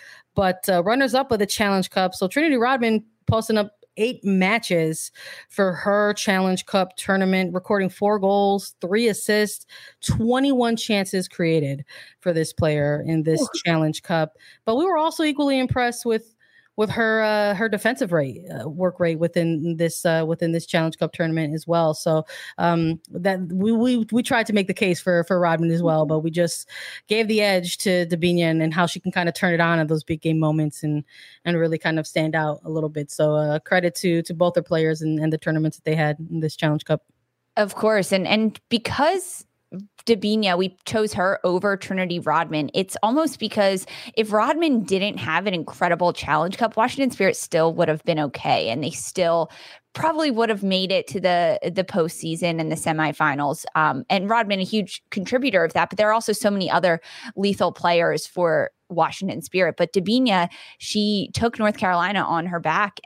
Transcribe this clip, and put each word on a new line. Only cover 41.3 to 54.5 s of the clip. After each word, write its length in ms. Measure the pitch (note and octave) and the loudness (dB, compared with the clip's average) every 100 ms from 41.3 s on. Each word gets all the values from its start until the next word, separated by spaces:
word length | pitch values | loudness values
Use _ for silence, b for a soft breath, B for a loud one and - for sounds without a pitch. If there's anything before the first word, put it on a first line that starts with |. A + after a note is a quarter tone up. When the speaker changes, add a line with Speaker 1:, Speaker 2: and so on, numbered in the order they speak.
| G3 | 0
Speaker 2:
over 340 | F#3 F3+ G3+ G3 | 0 0 0 -2
Trinity 400 | - F#3+ F#3 F3 | -4 -4 -2 -2
Rodman, 540 | D#3 D3+ E3 D#3 C#3+ | 0 0 0 -2 -2
it's 240 | - F#3+ - | -2 -4 -2
almost 340 | G#3 C#4 D#4+ - | 0 0 0 -2
because 480 | G#3+ - G3 F#3+ - B B - | -4 0 2 0 -4 B B -4
if 160 | G#3+ | 0
Rodman 500 | G#3+ A#3+ D#4 E4+ A#3+ | 2 2 2 2 2
didn't 380 | F3 F#3+ G3+ - | 2 0 -2 -4
have 260 | - D#3+ G3+ | -2 0 0
an 80 | |
incredible 580 | F3+ D3+ - F3+ E3+ F3 | -2 -6 -2 0 2 0
Challenge 460 | - - D3+ E3 F#3+ | 0 0 0 0 0
Cup, 180 | A3+ A3 | -2 0
Washington 360 | B3 - C4+ | 0 0 -2
Spirit 240 | - F#3+ - | 2 0 0
still 360 | - E3 E3 D#3+ | -2 2 2 2
would 120 | E3+ | 2
have 160 | E3 | 0
been 140 | - D#3+ | 0 -2
okay. 520 | D3 - D3+ A#2+ E2 | -2 -4 0 2 0
And 140 | C3 | -2
they 60 | D3+ | -4
still 640 | - - - E3+ E3+ D#3+ B B B _ | -6 -8 -2 0 2 -2 B B B _
probably 380 | - D#4+ D#4 D#4 | -4 -2 0 0
would 180 | A3 A3 | 0 0
have 140 | G#3 | 0
made 280 | G3 F#3 F#3 | 0 0 0
it 140 | F#3+ - | 0 -2
to 100 | G3 | -2
the, 400 | F3+ F3 E3+ - | 0 2 2 0
the 220 | - F3 | -2 -4
postseason 760 | F3+ G3 E3 - E3 E3 F3 E3 | -2 0 -2 -2 -6 -4 -2 -2
and 120 | D#3+ | -2
the 40 | D3+ | -4
semifinals. 880 | - D#3 D#3 D3+ D#3 C#3 C#3+ D3+ - D#3+ | -2 0 -2 0 0 0 -2 -4 -4 0
Um, 300 | D3+ C3+ - | 0 0 -2
and 180 | F#3+ G3 | -2 2
Rodman, 320 | A3+ G#3 | 0 0